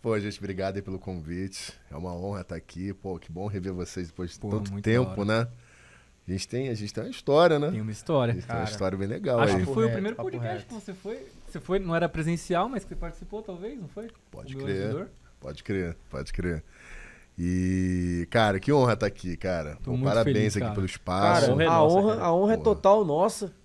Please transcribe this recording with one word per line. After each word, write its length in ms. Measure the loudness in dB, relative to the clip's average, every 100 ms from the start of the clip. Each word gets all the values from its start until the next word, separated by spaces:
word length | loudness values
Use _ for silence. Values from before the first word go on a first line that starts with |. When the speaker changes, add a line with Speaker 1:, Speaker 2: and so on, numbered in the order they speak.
Speaker 1:
Pô, 160 | 0 0
gente, 180 | -2 -6
obrigado 380 | -8 -4 -2 -4
aí 60 |
pelo 160 | -6 -8
convite. 720 | -8 -10 -8 -6 -6 -10 -14 -16 -16
É 60 | -10
uma 160 | -8
honra 300 | -6 -6 -8
tá 100 | -8
aqui. 380 | -12 -12 -10 -8
Pô, 260 | -8 -8 -10
que 120 | -10
bom 160 | -8 -6
rever 260 | -6 -6
vocês 360 | -6 -6 -8 -10
depois 240 | -8 -10
de 60 | -8
Speaker 2:
Pô, 120 | -4
Speaker 1:
tanto 200 | -4 -4
Speaker 2:
muito 120 | -4
Speaker 1:
tempo, 400 | 2 2 2 -2
Speaker 2:
da 80 | 2
hora. 120 | 2
Speaker 1:
né? 40 | 0 -6 -20 -20 -20 -20 _ _ -6
A 20 |
gente 140 | -6 -4
tem, 200 | -4 -4
a 60 |
gente 180 | -4 -6
tem 100 | -8
uma 60 | -10
história, 480 | -8 4 6 6 4
né? 120 | 0
Speaker 2:
Tem 100 | -4
uma 100 | -6
história. 420 | -8 0 2 2
Speaker 1:
A 20 |
gente 120 | 0 -4
tem 80 |
uma 80 | -4
Speaker 3:
Cara, 80 | -4
Speaker 1:
história 280 | -2 -2 -2
bem 100 | -4
legal 320 | -4 0 2
Speaker 2:
Acho 160 | 4 2
Speaker 1:
aí. 80 |
Speaker 2:
que 80 | 2
foi 120 | 2
o 40 | 2
Speaker 3:
Papo 40 |
Speaker 2:
primeiro 220 | 0 -4 -4
Speaker 3:
reto, 0 |
papo 140 | -6
Speaker 2:
podcast 280 | -6 -6 -6
Speaker 3:
reto. 80 | -10
Speaker 2:
que 80 |
você 180 | -14 -14
foi. 320 | -12 -10 -12 -14 -20 -14
Você 120 | -14
foi, 180 | -2 -2
não 160 | 0
era 140 | 0 0
presencial, 600 | 0 -2 -2 0 0 0
mas 140 | -4
que 40 | -8
você 60 | -8
participou, 460 | -8 -10 -12 -12
talvez, 380 | -10 -10 -10 -10
não 80 | -12
foi? 200 | -12 -14 -18 _
Speaker 1:
Pode 240 | -18 -12
Speaker 2:
O 40 | -8
meu 80 | -4
Speaker 1:
crer. 160 | -4 -2
Speaker 2:
Anjidor? 200 | -4 -8 -16 -20 _
Speaker 1:
Pode 220 | -14 -14
crer, 320 | -4 -2 -2 -6 -10
pode 220 | -10 -6
crer. 320 | -4 -2 -4 -8 -20 -18 -18 -18 -20 -20 -6
E, 880 | -2 2 2 2 2 0 0 -2 0
cara, 280 | 2 4 2
que 120 | 2
honra 240 | 4 4 2
tá 100 | 0
aqui, 300 | -2 -8 -4
cara. 380 | -2 -2 -4 -8
Speaker 2:
Tô 80 | -4
Speaker 1:
Pô, 0 |
Speaker 2:
muito 120 | -2
Speaker 1:
parabéns 300 | 2 4 4 4
Speaker 2:
feliz, 200 | 2 2
Speaker 1:
aqui 80 |
Speaker 2:
cara. 100 | -2
Speaker 1:
pelo 120 | -2 -4
espaço. 540 | -4 -4 2 4 6 6
Speaker 3:
Cara, 40 |
Speaker 4:
A 20 |
honra 100 | 6
é 20 | 6
Speaker 3:
a 40 |
Speaker 4:
nossa, 240 | 6 8 6
Speaker 3:
honra, 160 | 4 2
Speaker 4:
cara. 100 | 2
Speaker 3:
a 80 |
honra 180 | 4 4
é 40 | 4
Speaker 1:
Porra. 80 |
Speaker 3:
total 400 | 4 4 6 6
nossa. 480 | 6 4 2 0 -10 -10